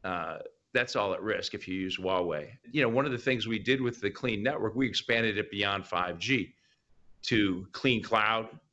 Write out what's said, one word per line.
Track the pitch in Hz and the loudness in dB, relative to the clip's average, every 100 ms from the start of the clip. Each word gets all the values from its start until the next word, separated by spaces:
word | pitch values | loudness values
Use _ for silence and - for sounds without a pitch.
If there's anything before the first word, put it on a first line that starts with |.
Uh, | 95 90 82 80 - _ _ | -4 -4 -4 -8 -10 _ _
that's | 127 127 127 | 0 2 0
all | 101 | 0
at | 87 | 0
risk | 101 98 98 | 0 -2 -2
if | 101 - | -8 -6
you | |
use | 92 92 95 | -4 -2 -2
Huawei. | 92 92 87 76 76 - - | 0 2 2 -2 -6 -14 -6
You | 147 | 0
know, | 123 | 2
one | 117 143 | 4 2
of | |
the | 123 | 0
things | 135 127 113 | 0 0 0
we | 113 | -2
did | 110 131 | 2 2
with | 123 120 | 2 -2
the | 101 | -4
Clean | - 127 107 | -2 -2 0
Network, | 113 147 107 | 0 0 -2
we | 110 131 | 0 0
expanded | 95 - 113 113 101 | 0 2 2 2 0
it | - | -4
beyond | 101 101 98 92 | -2 0 0 -2
five | 87 87 85 | -2 -2 -4
G | 98 131 90 _ _ _ _ _ - - | 0 0 0 _ _ _ _ _ -20 -12
to | - 113 101 90 98 | 0 2 4 0 -6
clean | - 135 117 | -2 2 2
cloud | - 110 107 113 113 - _ | 2 2 4 2 -2 -14 _